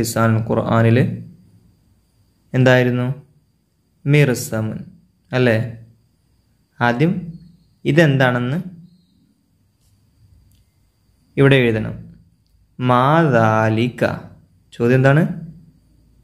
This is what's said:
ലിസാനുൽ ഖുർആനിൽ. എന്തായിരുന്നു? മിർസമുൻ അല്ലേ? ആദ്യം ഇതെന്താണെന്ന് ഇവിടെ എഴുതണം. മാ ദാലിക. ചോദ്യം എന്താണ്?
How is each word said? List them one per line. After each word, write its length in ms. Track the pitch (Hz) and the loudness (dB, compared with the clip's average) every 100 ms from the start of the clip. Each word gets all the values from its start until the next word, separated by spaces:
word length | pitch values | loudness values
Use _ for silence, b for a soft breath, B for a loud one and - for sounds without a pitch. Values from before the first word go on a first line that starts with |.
ലിസാനുൽ 400 | 113 113 113 113 110 | -2 0 0 0 -2
ഖുർആനിൽ. 480 | 113 110 113 113 113 - - - - _ _ _ _ _ _ _ _ _ _ _ 127 | -4 0 2 2 2 0 -4 -14 -20 _ _ _ _ _ _ _ _ _ _ _ 0
എന്തായിരുന്നു? 520 | 127 127 123 123 123 143 - _ _ _ _ _ _ _ 143 | 4 4 2 -2 -4 -8 -14 _ _ _ _ _ _ _ 0
മിർസമുൻ 680 | 147 135 113 - 110 110 - - - _ _ _ 127 | 2 2 0 -4 -6 -6 -8 -14 -20 _ _ _ 0
അല്ലേ? 220 | 123 110 113 - - _ _ _ _ _ _ _ _ - 120 | 2 0 -4 -12 -20 _ _ _ _ _ _ _ _ -4 -2
ആദ്യം 260 | 120 165 208 - - - _ _ _ 139 | 0 -2 -2 -8 -16 -20 _ _ _ -2
ഇതെന്താണെന്ന് 680 | 147 156 135 131 123 123 165 - - - _ _ _ _ _ _ _ _ _ _ _ _ _ _ _ _ _ _ _ _ _ _ _ _ - | 2 2 2 0 0 -4 -6 -8 -16 -20 _ _ _ _ _ _ _ _ _ _ _ _ _ _ _ _ _ _ _ _ _ _ _ _ 0
ഇവിടെ 180 | 139 135 | 4 4
എഴുതണം. 320 | 120 110 113 113 - - _ _ _ _ _ - 127 | 2 -2 -6 -10 -18 -20 _ _ _ _ _ -6 0
മാ 140 | 123 131 160 160 117 | 2 2 2 2 2
ദാലിക. 680 | 110 110 110 110 120 - 123 - - - _ _ _ - | 2 2 0 0 -2 -2 -4 -4 -14 -20 _ _ _ -4
ചോദ്യം 220 | 120 131 | 0 2
എന്താണ്? 240 | 131 147 190 - - - - _ _ _ _ _ | 4 2 0 -6 -14 -20 -20 _ _ _ _ _